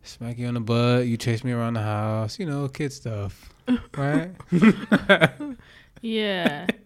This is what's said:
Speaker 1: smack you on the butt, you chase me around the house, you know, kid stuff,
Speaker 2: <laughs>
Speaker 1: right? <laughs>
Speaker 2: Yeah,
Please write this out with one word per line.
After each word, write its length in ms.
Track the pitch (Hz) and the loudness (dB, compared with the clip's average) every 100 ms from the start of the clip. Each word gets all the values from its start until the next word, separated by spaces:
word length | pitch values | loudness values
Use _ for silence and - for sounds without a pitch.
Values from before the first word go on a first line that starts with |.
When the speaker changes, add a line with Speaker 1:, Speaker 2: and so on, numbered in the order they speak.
Speaker 1:
smack 360 | - - 117 120 | -20 -12 -10 -6
you 80 | 120 | -4
on 80 | |
the 60 | 120 | -4
butt, 460 | 110 117 120 123 123 | 0 2 4 4 2
you 100 | 117 | 0
chase 260 | - 113 | 0 0
me 100 | 127 | 0
around 220 | 120 117 | -2 0
the 80 | 117 | -2
house, 560 | 107 104 107 110 107 - | -2 -2 0 -2 -4 -4
you 80 | 175 | -4
know, 220 | 143 139 | -2 -4
kid 240 | - 147 | -4 -6
stuff, 580 | - 123 107 98 - - _ - | -6 -8 -6 -6 -8 -20 _ -2
Speaker 2:
<laughs> 240 | 240 - - | -2 -2 -4
Speaker 1:
right? 340 | 139 151 175 175 - | 0 0 -2 -12 -2
<laughs> 1040 | 175 214 - - 208 - 185 160 - 294 247 - - - - | 6 6 4 2 0 4 4 4 -4 -12 -12 -18 -20 -20 -12
Speaker 2:
Yeah, 640 | 226 220 214 185 165 143 135 - | -6 -2 -2 -2 -2 -4 -8 -10